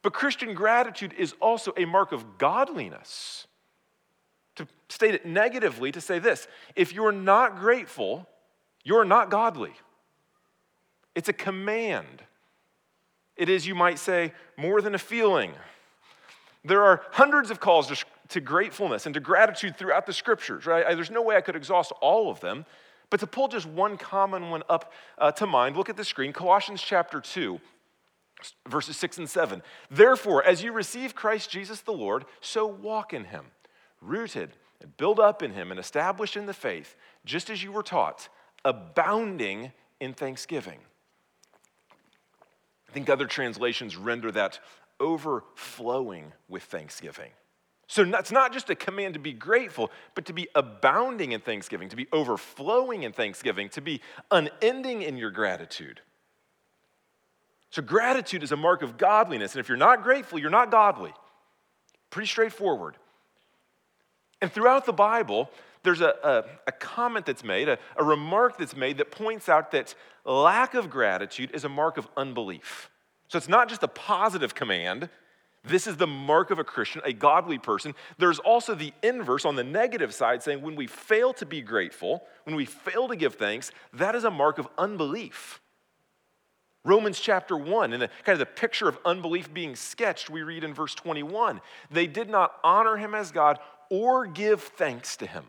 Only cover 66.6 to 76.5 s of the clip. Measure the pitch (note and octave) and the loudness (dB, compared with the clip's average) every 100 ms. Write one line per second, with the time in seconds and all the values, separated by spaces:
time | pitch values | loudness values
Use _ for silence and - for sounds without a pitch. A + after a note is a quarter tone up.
66.6 | - - - - A#3+ A3 G3+ G3 A2+ F#2+ | -10 -8 -10 -4 -2 -2 -6 -8 -4 -2
67.6 | D3 A#2+ - - D3+ D3+ D3+ G3 B3 - | 0 -2 -4 -2 2 2 2 2 2 0
68.6 | D#3 D#3 C3 C#3 - - A3 A3 - D#3 | -10 -4 -4 -2 -4 -4 -6 -6 2 2
69.6 | D#3 D3 - - - _ - C3 D#3 G#3+ | 4 -4 -4 -16 -20 _ -2 4 4 4
70.6 | C4 B3+ F#3 C3 G#2+ F#2 G2+ - C3 - | 0 -2 -4 0 0 0 -4 -10 -10 -8
71.6 | C#3+ C#3 D#3+ D#3+ - - C#3 A#2+ G2+ E2+ | -6 -2 -2 -2 -8 -8 -6 -6 -8 -10
72.6 | - - - _ _ _ _ E3+ D#3 A3 | -14 -18 -18 _ _ _ _ -6 4 4
73.6 | A#3+ A3+ D3 - - G3 G#3+ F3+ B2+ - | 4 0 -4 -4 -2 0 2 0 -4 -4
74.6 | A#2+ F2+ F2 G#2 D#3+ _ _ _ _ _ | -4 -2 -2 -6 -10 _ _ _ _ _
75.6 | A#2 F3+ G#3+ D3+ E3+ C#3 C#3 D#3+ F3 | 0 0 0 -2 -2 -2 2 2 2